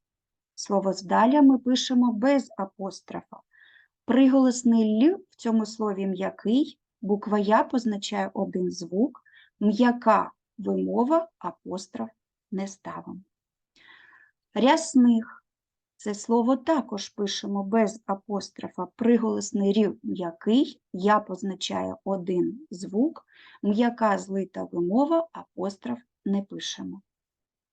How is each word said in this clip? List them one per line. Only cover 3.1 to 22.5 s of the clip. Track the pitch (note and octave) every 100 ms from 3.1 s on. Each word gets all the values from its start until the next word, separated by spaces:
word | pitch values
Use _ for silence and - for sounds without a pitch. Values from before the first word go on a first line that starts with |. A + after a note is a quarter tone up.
| F3 - - _ _ _ _ _ _
Приголосний | - A#3+ C4+ C4+ C4 A#3+ A#3 A3+ G#3+ G#3+
«л» | D4+ G4 -
в | _
цьому | A#3 A3 G#3+
слові | - G#3+ F#3+ G3
м'який, | F#3 F#3+ - G3 B3+ D#4 - _ -
буква | F#3+ G#3 G#3 G#3
«Я» | G3+ A3+
позначає | D4 C4 A3+ G3+ - G3+ F#3+
один | - F3+ F3+ F3+
звук, | F3 E3+ F#3 C4+ - _ _ _ -
м'яка | G#3 G#3+ B3 A#3+ A3+ A3 - _ _ -
вимова, | G3 F#3 F#3 G3+ B3 E4 E4 _
апостроф | F3+ - F3+ F3+ - - A3+ _ _ _ -
не | F#3+ G3
ставимо. | - E3+ E3+ - F#3 _ _ _ _ _ _ _ - _ _ _ _ _
Рясних. | G#3 B3 D#4+ - B3+ A#3+ A3+ - - _ _ _ _ _ _
Це | G#3
слово | G3+ - A#3 A#3 C4
також | - D#4 - G3 -
пишемо | - G3+ - G3+ G3+
без | G3 A3+ G3+ - -
апострофа. | G3 - G3 F#3+ - - - C4+ -
Приголосний | A#3 A#3 A3 G#3 G3+ G3+ G3
рі | G#3+ G#3 -
м'який, | G#3+ F3+ F3 - G3+ A#3+ - - _
я | F#3 G3+ G#3
позначає | G#3+ F#3 G3 F#3 - F#3+ F#3 F#3
один | F#3+ F#3+ F3+ F3+ E3+